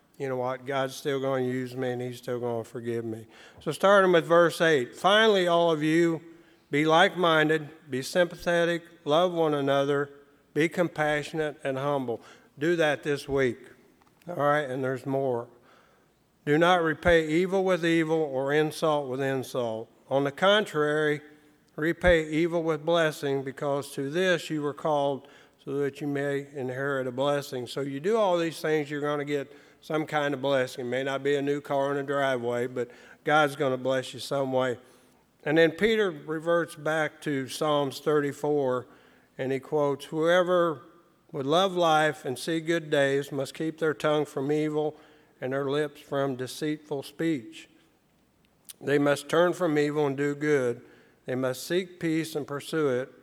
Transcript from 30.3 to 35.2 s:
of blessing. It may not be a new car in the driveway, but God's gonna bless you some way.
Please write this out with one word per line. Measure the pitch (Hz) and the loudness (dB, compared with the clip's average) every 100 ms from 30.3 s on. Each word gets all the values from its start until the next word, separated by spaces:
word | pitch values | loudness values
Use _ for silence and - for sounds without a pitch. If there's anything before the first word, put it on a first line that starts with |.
of | 135 | 0
blessing. | 139 135 127 - 123 | 0 0 0 -4 -4
It | |
may | 127 | -4
not | 139 135 | -2 -2
be | 139 143 | 0 0
a | |
new | 139 143 | 0 -2
car | 143 139 139 | -2 0 0
in | 143 | -2
the | |
driveway, | 139 139 135 127 120 120 127 | -2 0 0 0 0 -2 -2
but | 127 120 - - - | -4 -6 -10 -20 -6
God's | 151 151 147 | 2 4 4
gonna | 139 139 131 | 2 -2 0
bless | 131 131 123 | 0 -2 -4
you | 120 | -10
some | - 139 135 | -4 -2 0
way. | 127 127 113 - _ _ _ | 0 0 -4 -10 _ _ _